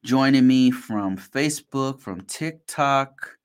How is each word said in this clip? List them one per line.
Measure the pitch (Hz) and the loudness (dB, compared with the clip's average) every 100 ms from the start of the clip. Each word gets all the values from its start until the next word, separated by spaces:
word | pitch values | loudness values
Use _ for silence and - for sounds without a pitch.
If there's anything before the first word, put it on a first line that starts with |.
joining | 110 131 135 135 127 | 0 2 4 4 6
me | 131 127 | 6 4
from | 123 - 107 98 95 | 2 -6 -6 -4 -6
Facebook, | - 135 147 147 _ 135 135 135 | -8 -4 -4 -6 _ -6 -6 -8
from | - 90 | -12 -14
TikTok. | - - 156 160 - - 139 139 135 _ - - | -14 -10 -10 -10 -14 -4 0 0 -2 _ -18 -18